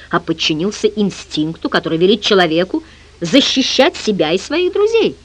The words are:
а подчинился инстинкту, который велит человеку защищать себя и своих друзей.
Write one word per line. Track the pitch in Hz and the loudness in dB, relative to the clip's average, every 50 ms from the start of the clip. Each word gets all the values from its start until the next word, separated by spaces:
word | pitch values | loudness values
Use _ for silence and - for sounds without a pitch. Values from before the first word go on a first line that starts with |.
| - - | -8 -4
а | - 170 | -4 -4
подчинился | 170 - 165 160 - - 165 151 170 208 208 - - 208 | -2 -4 -4 -2 -2 -2 -2 -2 -4 -4 -4 -2 -2 -2
инстинкту, | - 214 208 190 - - - - - 151 151 160 165 - - 180 | 0 0 -2 -2 -2 -6 -12 -8 -4 -4 -4 -4 -4 -6 -6 -2
который | - 180 - 160 165 160 | -2 -2 -2 -2 0 2
велит | 175 185 226 220 | 2 2 2 2
человеку | - - 220 190 180 160 156 165 185 190 - 320 - - - - - - - - | 0 2 2 2 2 2 2 0 0 0 -2 -6 -8 -10 -20 -20 -20 -20 -14 -10
защищать | 175 165 180 285 - - - 269 254 - - - 262 339 370 | -4 2 2 4 4 2 0 -2 -2 0 2 2 2 2 2
себя | - - 226 208 175 160 151 165 | -2 -4 -2 0 0 0 0 0
и | 190 | -2
своих | - - 285 330 359 359 392 | -2 -2 -2 -2 0 0 0
друзей. | 415 415 440 453 453 381 190 131 - - | 0 0 2 2 2 2 0 -2 -4 -14